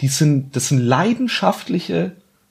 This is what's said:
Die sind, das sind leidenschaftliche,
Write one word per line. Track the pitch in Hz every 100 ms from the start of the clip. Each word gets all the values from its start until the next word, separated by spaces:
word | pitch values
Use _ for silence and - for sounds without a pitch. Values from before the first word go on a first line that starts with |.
Die | 135
sind, | - 151 139 135 131
das | -
sind | 135
leidenschaftliche, | 120 131 196 240 247 - 190 - - 175 - 170 185 - _ _ _